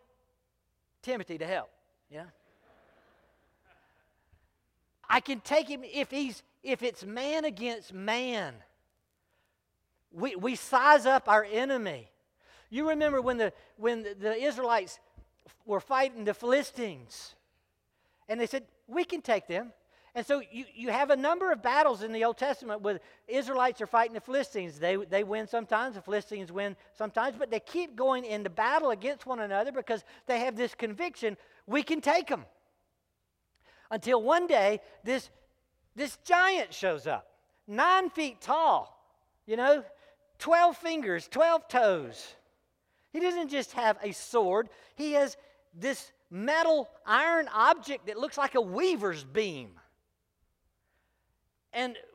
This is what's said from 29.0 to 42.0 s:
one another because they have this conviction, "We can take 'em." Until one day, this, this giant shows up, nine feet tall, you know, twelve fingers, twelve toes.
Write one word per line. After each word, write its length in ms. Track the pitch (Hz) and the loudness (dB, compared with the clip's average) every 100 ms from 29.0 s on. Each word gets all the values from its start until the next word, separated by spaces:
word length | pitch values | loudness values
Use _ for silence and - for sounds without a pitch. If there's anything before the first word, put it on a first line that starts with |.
| 233 285 254 | -2 -6 -6
one 140 | 247 | -6
another 320 | 208 196 247 | -2 0 0
because 320 | 262 - 220 - - - | -4 -4 -4 -6 -12 -4
they 120 | 240 | -2
have 180 | 254 220 | -2 -2
this 180 | 240 - | -4 -4
conviction, 640 | 226 202 349 - 226 196 _ _ - | -8 -4 -6 -4 -6 -6 _ _ -4
"We 180 | 202 | -2
can 180 | 208 320 | 0 0
take 280 | 285 330 294 | 2 2 2
'em." 140 | 226 113 _ _ _ _ _ _ _ _ _ _ _ _ _ - | -6 -6 _ _ _ _ _ _ _ _ _ _ _ _ _ -8
Until 320 | 220 226 247 | -6 0 2
one 260 | 220 330 349 | 4 2 4
day, 340 | 262 196 214 - - | 4 4 2 -4 -12
this, 260 | - 254 - _ _ _ _ _ _ - | -4 -4 -4 _ _ _ _ _ _ -10
this 220 | 277 - - | -8 -8 2
giant 480 | 349 381 370 208 | 4 4 2 -2
shows 340 | - 190 156 151 | -4 -4 -2 -4
up, 200 | 117 - _ _ _ - | -6 -8 _ _ _ -8
nine 420 | 214 330 370 370 | 0 2 4 2
feet 320 | - 294 220 | -4 -6 -6
tall, 560 | - 302 320 165 - - _ _ _ _ - | -2 2 4 2 0 -12 _ _ _ _ -6
you 120 | 226 | 2
know, 260 | 262 294 - - _ _ _ - | 4 4 2 -16 _ _ _ -8
twelve 380 | - 339 349 277 | 4 6 6 4
fingers, 500 | 339 320 220 170 - | -4 -2 -2 -4 -2
twelve 400 | 254 330 330 - | 2 4 4 2
toes. 680 | 254 220 175 | 2 4 4